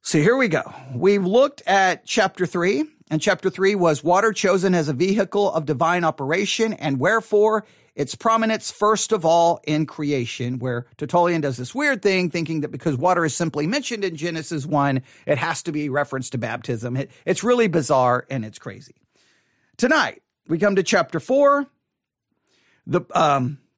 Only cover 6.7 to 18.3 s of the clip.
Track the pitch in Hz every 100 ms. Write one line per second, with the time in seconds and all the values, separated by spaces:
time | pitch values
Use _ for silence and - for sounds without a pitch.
6.7 | 202 147 135 160 226 214 208 214 214 214
7.7 | _ _ - 190 - 226 226 226 214 -
8.7 | - 208 214 - 220 160 170 170 170 -
9.7 | 156 156 - 147 143 113 - 123 127 127
10.7 | 120 120 _ 147 175 175 165 143 123 123
11.7 | 254 294 254 202 190 180 170 156 160 147
12.7 | 143 170 131 170 175 160 - 160 - 156
13.7 | 269 254 233 196 165 170 165 143 165 139
14.7 | 147 143 131 - - - 143 165 160 -
15.7 | 151 147 135 143 131 127 131 113 113 -
16.7 | 117 120 127 139 _ - 190 220 247 220
17.7 | 165 131 135 127 123 -